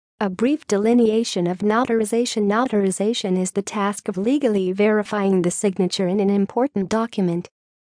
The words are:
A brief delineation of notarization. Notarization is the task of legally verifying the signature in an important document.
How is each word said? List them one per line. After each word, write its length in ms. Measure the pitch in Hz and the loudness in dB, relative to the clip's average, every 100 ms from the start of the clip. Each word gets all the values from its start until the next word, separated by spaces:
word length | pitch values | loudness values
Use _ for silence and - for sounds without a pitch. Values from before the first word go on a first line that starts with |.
| _ - | _ -6
A 80 | 202 | -4
brief 360 | 185 247 294 - | 0 0 0 -2
delineation 800 | 202 214 240 220 220 233 190 175 | 0 2 4 4 2 0 -2 -2
of 120 | 180 | 0
notarization. 880 | 208 220 254 226 214 226 247 226 202 | 0 0 2 0 0 0 0 0 0
Notarization 920 | 214 262 214 190 185 202 240 185 185 | 0 0 0 0 0 -2 -2 -2 -2
is 140 | 185 | -2
the 100 | 202 | -4
task 460 | 196 220 202 208 - | -4 -2 -4 -4 -6
of 100 | 180 | -4
legally 540 | 208 294 269 202 185 | 0 0 2 0 0
verifying 720 | 190 208 214 208 214 196 185 | 0 2 2 0 -2 2 2
the 100 | 175 | 2
signature 560 | - 208 185 180 - 180 | 0 -2 0 0 0 0
in 140 | 196 | 0
an 80 | 196 | 2
important 580 | 202 196 - 269 202 185 | 2 0 0 -2 -2 -2
document. 600 | 220 226 - 180 170 - _ _ _ | -2 -2 0 0 0 -6 _ _ _